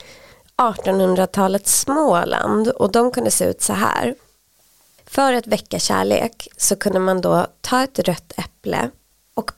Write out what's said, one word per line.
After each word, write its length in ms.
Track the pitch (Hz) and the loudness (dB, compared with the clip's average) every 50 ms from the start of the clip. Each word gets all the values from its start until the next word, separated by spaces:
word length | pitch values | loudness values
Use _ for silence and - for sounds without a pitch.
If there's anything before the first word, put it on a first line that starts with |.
| - - - - - - - _ _ _ - | -20 -20 -20 -20 -20 -20 -20 _ _ _ -2
artonhundratalets 1200 | - 254 226 185 - - 190 190 190 190 185 185 185 185 185 - 202 190 185 190 202 - - - - | 0 0 0 0 -2 -2 0 2 2 2 2 2 2 0 0 0 0 0 2 0 0 0 0 0 0
Småland, 880 | - - 277 320 302 262 180 170 - - - - - - 208 214 220 233 | 0 0 0 2 2 2 2 2 2 0 -2 -2 -2 0 0 0 0 0
och 240 | - - - 196 | 0 0 0 2
de 180 | 190 233 240 247 | 2 2 2 2
kunde 200 | 247 247 226 214 | 0 -2 -2 0
se 140 | - - 185 | 0 0 0
ut 180 | 180 185 - | -2 -2 -2
så 100 | - - | -4 -4
här. 420 | 202 190 220 - - - - 240 285 - _ _ _ _ _ _ _ _ _ _ _ _ _ _ _ _ _ | -2 0 0 0 0 -2 -2 -4 -6 -8 _ _ _ _ _ _ _ _ _ _ _ _ _ _ _ _ _
För 260 | - - 277 277 269 | -4 0 0 2 2
att 140 | 247 240 233 | 2 0 0
väcka 320 | 226 214 202 - - - 175 | -2 -4 -4 -4 -6 -6 -4
kärlek 680 | - - 202 190 185 202 208 - - - - - - - - | -2 0 0 0 2 2 2 2 0 -2 -6 -10 -20 -18 -8
så 200 | - - - 202 | -4 -2 -2 0
kunde 220 | 196 - 202 185 185 | 0 0 0 0 2
man 220 | 185 190 185 185 | 2 2 0 0
då 260 | 175 175 170 170 180 - _ _ | 2 2 2 2 0 -2 _ _
ta 220 | - - 247 254 | -6 -2 0 0
ett 160 | 262 269 - - | 0 0 -2 -2
rött 340 | 180 190 170 - - - - | 0 0 -2 -4 -6 -14 -10
äpple 540 | - 175 - _ _ - - - - 233 254 - _ _ _ _ _ _ _ - | -10 -10 -10 _ _ -8 -4 -4 -2 -4 -4 -6 _ _ _ _ _ _ _ -8
och 180 | - - - - | -8 -8 -8 -12